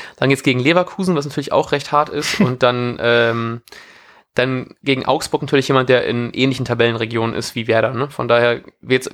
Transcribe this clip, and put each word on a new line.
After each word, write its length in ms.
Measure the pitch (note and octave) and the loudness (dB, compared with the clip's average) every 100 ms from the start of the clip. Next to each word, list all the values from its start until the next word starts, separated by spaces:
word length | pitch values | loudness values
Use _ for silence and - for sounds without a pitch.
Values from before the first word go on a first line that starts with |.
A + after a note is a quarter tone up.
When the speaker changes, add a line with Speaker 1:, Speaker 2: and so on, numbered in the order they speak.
| - - | -16 -2
Speaker 1:
Dann 140 | C3 | 0
geht's 120 | C3+ | 2
gegen 180 | - B2 | 2 2
Leverkusen, 540 | C3 E3+ F3+ - F#3 | 4 4 2 -2 0
was 120 | E3 C#3+ | 0 -2
natürlich 260 | C#3+ C#3+ | -6 0
auch 200 | - D3+ | 0 0
recht 200 | D3 - | -2 0
hart 160 | C#3+ D3+ | 0 0
ist. 320 | - D3 - | -2 -4 0
Speaker 2:
<laughs> 0 | |
Speaker 1:
Und 220 | D#3+ B2+ | 0 2
dann, 360 | B2 B2 A#2+ A#2+ | 2 2 -2 -2
ähm, 600 | A#2 A#2+ A#2 A#2 A#2 A#2+ - - - - - - _ | 2 2 2 0 -4 -6 -12 -20 -20 -20 -20 -20 _
dann 400 | - B2+ B2+ - - | -2 -2 -2 -8 -8
gegen 220 | C#3 C3 - | -2 -2 0
Augsburg 360 | D3 - D3+ | -2 -2 -6
natürlich 260 | C#3 C#3 C3+ | 0 0 2
jemand, 200 | C3+ B2+ | 0 4
der 160 | B2+ - | 2 2
in 260 | A#2+ A#2+ | -2 -4
ähnlichen 320 | - C3 B2+ | -2 0 0
Tabellenregionen 720 | A#2+ A#2+ A#2 A#2 A2+ A2+ A2+ G2 | -2 0 0 0 -4 -2 -2 -4
ist 180 | A#2 | -6
wie 120 | - A#2 | -6 0
Werder. 260 | A2+ A2+ | 0 0
Ne? 160 | A#2+ C#3+ | -2 -6
Von 180 | - B2 | -4 0
daher 340 | A#2 A#2+ A#2+ - _ | 2 2 0 -6 _
wird's, 300 | A#2 B2+ - | -2 -2 -2